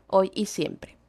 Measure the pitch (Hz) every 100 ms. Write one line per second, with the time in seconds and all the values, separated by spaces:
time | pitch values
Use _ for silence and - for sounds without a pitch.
0 | - 196 190 - 208 - - - - -